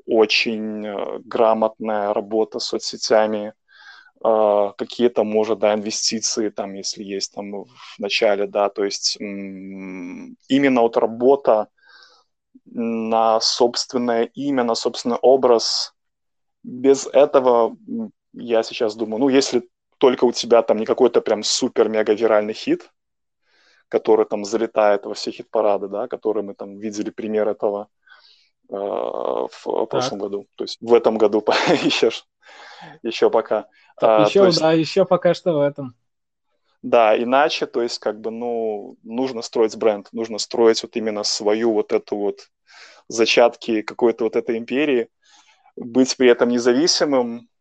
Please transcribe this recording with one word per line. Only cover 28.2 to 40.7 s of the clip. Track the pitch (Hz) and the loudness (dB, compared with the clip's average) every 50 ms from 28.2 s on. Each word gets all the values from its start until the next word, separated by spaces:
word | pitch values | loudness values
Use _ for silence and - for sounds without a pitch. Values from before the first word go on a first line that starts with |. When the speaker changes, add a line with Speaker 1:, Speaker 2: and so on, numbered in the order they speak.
| _ _ _ _ _ _ _ _ _ - | _ _ _ _ _ _ _ _ _ -12
Speaker 1:
э, | - | -10
в | 98 101 98 98 - 60 58 - 58 - - 62 58 64 - - - - - - - - | -8 -6 -6 -6 -4 -6 -6 -6 -6 -6 -4 -4 -4 -6 -8 -10 -12 -8 -6 -4 -4 -4
прошлом | - - - 127 135 107 98 | -2 -4 -4 -4 -4 -6 -8
Speaker 2:
Так. | |
Speaker 1:
году. | 101 101 101 101 - _ _ | -8 -8 -8 -10 -12 _ _
То | - 113 | -12 -12
есть | - - - | -10 -12 -8
в | 117 113 120 | 0 4 4
этом | 117 - 123 113 | 4 4 4 2
году | 107 110 101 107 107 104 | 2 2 2 2 0 0
<laughs> | |
по-, | - 113 - - 156 160 131 - | 0 0 0 2 2 2 2 2
ещё | 147 - - - 113 | 0 0 2 2 0
ж, | - - - _ _ _ _ - - - - - - - - - - - - | 0 -2 -10 _ _ _ _ -20 -20 -20 -20 -20 -20 -20 -20 -20 -16 -12 -10
ещё | 113 - - 123 104 | -8 -2 2 2 2
пока. | 107 113 110 - 113 104 - - _ _ _ _ _ | 2 2 0 0 -2 -4 -4 -6 _ _ _ _ _
Speaker 2:
Так, | - - 113 | 2 4 4
Speaker 1:
А, | 110 107 104 | 6 6 4
Speaker 2:
ещё, | 104 - 196 | 4 4 6
Speaker 1:
то | 196 | 6
есть | 185 165 160 | 4 4 4
Speaker 2:
да, | 156 160 165 | 2 2 2
ещё | 160 156 - - 196 180 | 2 0 0 2 0 2
пока | - 185 175 - 175 165 | 2 2 2 2 0 0
что | - - 185 160 | 0 -2 -2 0
в | 143 | 0
этом. | 143 143 139 - 135 123 - _ _ _ _ _ _ _ _ _ _ _ _ _ _ _ _ _ - | 0 0 -2 -6 -12 -14 -14 _ _ _ _ _ _ _ _ _ _ _ _ _ _ _ _ _ -2
Speaker 1:
Да, | 127 120 120 113 107 110 120 | 2 4 6 6 6 4 4
иначе, | 117 120 131 139 151 165 - - 226 | 2 2 2 2 2 2 0 -4 -6
то | - - 123 | -4 -4 -4
есть, | 120 120 - - | -4 -4 -4 -6
как | - 110 107 107 | -6 -6 -6 -6
бы, | 110 113 | -8 -10
ну, | 113 113 120 120 117 113 113 110 107 101 101 - - _ - | -8 -8 -8 -6 -4 -4 -4 -4 -6 -6 -10 -14 -18 _ -16
нужно | 113 113 123 135 135 120 113 | -10 -6 -4 -4 -4 -6 -8
строить | - - - - - 107 113 | -10 -4 0 0 0 0 0
бренд, | 110 110 110 104 101 95 _ - | 0 0 0 0 -2 -6 _ -8
нужно | 113 113 113 110 104 | -8 -8 -6 -8 -8
строить | - - - 120 117 113 | -8 -4 0 2 4 4